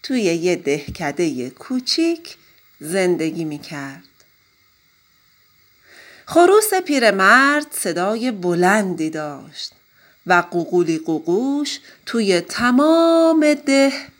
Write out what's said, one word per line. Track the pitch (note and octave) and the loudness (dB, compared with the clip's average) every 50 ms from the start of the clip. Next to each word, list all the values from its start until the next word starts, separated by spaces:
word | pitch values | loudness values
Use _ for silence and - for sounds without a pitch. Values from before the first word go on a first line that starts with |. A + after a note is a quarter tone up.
توی | - - C4 B3 | -8 -4 -4 -2
یه | G#3+ F3 E3+ E3 E3 F3+ F3 | 0 0 -2 0 0 -2 -2
دهکدهٔ | - - C#3 C#3+ D3+ - - - - E3+ C#3+ C#3+ - F3 D#3+ C3+ B2+ A#2+ C3 | -2 -2 -4 -4 -4 -6 -12 -12 -8 -8 -8 -4 -2 -4 -4 -4 -6 -8 -10
کوچیک | - _ - - C4 B3+ B3+ - - E4 E4 E4 E4+ E4 E4+ - - _ _ _ _ _ _ _ _ _ | -12 _ -12 -8 -8 -6 -4 -4 -2 0 0 -2 -2 -4 -8 -20 -20 _ _ _ _ _ _ _ _ _
زندگی | C#3+ D#3 F3 G3 F#3 F3+ F3 D3 D#3+ D#3+ D#3 E3 E3 | -10 -6 -2 0 0 0 0 0 -2 -4 -4 -6 -8
می‌کرد. | D#3 D3 C#3+ - - D#3+ C#3+ C#3 C#3 C3+ E3+ _ _ _ _ _ _ _ _ _ _ _ _ _ _ _ _ _ _ _ _ _ _ _ _ _ _ _ _ _ _ _ _ _ _ _ _ _ _ - - - - - - _ | -8 -8 -12 -14 -14 -12 -12 -12 -12 -14 -18 _ _ _ _ _ _ _ _ _ _ _ _ _ _ _ _ _ _ _ _ _ _ _ _ _ _ _ _ _ _ _ _ _ _ _ _ _ _ -20 -20 -20 -20 -20 -20 _
خروس | - - E4 F4 F4+ G4 G#4+ G#4+ - G4 | 0 4 4 6 6 6 4 4 2 -2
پیرمرد | F#4 F4+ - D4 C4+ A#3 G#3+ G3 F#3+ F#3+ G3 A3+ B3+ C4+ C#4 D4 D4 D4 - | -2 -2 0 -2 2 2 2 2 4 4 6 6 6 6 4 2 0 -4 -6
صدای | - - - G3 E3 F3 F3+ G3+ A3+ A#3 A#3 B3+ | -10 -8 -6 -4 -4 -2 -2 -2 -2 -2 -4 -4
بلندی | A3+ F#3+ F3 F3+ F3 E3+ F3 F3+ G3+ A3 G3+ F#3 F3 - D#3 D#3 | -4 -2 -2 -2 0 2 4 4 2 2 0 -2 -4 -4 -6 -6
داشت | D#3 D#3 D3+ D3 C#3+ C3+ - - - - - - _ _ _ _ _ _ _ _ _ _ _ | -6 -8 -10 -10 -12 -14 -18 -20 -16 -16 -16 -16 _ _ _ _ _ _ _ _ _ _ _
و | E3 F3+ F3 E3+ - | 2 2 2 2 0
قوقولی | - F3 E3 - F3 F3+ F3 D#3+ D#3+ D#3 | -4 -6 -4 0 0 0 0 0 -2 -4
قوقوش | D#3+ - D#3+ D3+ - - F3 G3+ B3+ C4+ C#4 C#4+ D4 C#4 - - _ - - _ _ | -2 -4 -4 -4 -2 -2 -2 0 0 -2 -2 -4 -4 -6 -8 -12 _ -20 -20 _ _
توی | - - A#3 A3 G3 F#3 E3+ | -6 -4 -2 0 2 0 0
تمام | F3 - - - A#3 B3 B3 B3+ D4 D#4 D#4+ E4 E4 E4 E4 E4 E4 E4 E4 D#4+ D4+ D4+ D4 | -2 -4 -8 -2 0 2 2 4 4 4 4 4 4 4 4 4 4 4 4 4 4 2 2
ده | D4 - - C4+ C#4 C#4 C#4 C4+ - - - _ _ | 0 0 0 2 4 2 2 0 -4 -14 -18 _ _